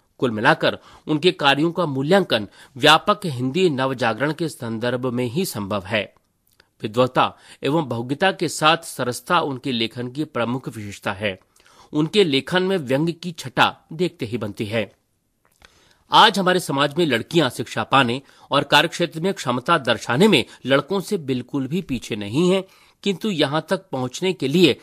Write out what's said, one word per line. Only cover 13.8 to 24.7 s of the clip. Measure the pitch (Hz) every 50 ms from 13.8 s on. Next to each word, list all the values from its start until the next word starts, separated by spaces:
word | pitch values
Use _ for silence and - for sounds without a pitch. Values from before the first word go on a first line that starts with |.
| _ _
देखते | 160 156 180 165 - _ 135
ही | 101 120 110
बनती | 110 104 98 - 113
है। | 101 110 117 101 101 _ _ _ _ _ _ _ _ _ _ _ _ _ _ - _ _ _ _ _ _ _ _ _
आज | - 160 196 226 185 196
हमारे | 185 180 180 180
समाज | 175 - 143 139 143 147 139 165
में | 175
लड़कियां | 151 120 110 113 - 160 170 147 123
शिक्षा | - - 117 - - 120
पाने | 107 - 131 135 131 117 120 139 - _ _ _ - _
और | 139 143 143
कार्यक्षेत्र | - 151 143 156 160 - - 170 160 - 160
में | 160 196 190
क्षमता | - - 131 120 127 - - 170 160
दर्शाने | 123 123 117 110 - - 120 135 202 226
में | 190 127 98 - - - -
लड़कों | 123 135 143 143 - 190 196
से | 165 - 208 180
बिल्कुल | 147 127 131 123 120 - - 143 131
भी | 120 151 196
पीछे | - - 135 113 - - 117
नहीं | 104 104 101 110 151 180 175
हैं, | 190 190 185 - _ _ _ _ _ _
किंतु | - 196 190 - - 220
यहां | 190 143 151 135 147 160
तक | - - 196 - - _
पहुंचने | - 131 127 127 - - 180 190
के | 175 - 143 131
लिए | 143 185 175 139